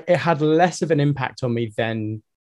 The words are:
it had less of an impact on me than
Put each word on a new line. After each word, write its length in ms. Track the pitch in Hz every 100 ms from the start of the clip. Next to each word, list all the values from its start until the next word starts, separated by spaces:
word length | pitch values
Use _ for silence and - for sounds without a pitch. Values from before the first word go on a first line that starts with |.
| 175
it 100 | 160
had 240 | 160 151
less 400 | 151 160 180 -
of 80 | 160
an 80 | 147
impact 440 | 143 143 127 -
on 100 | 123
me 200 | 117 110
than 480 | 107 113 113 107 107 - _ _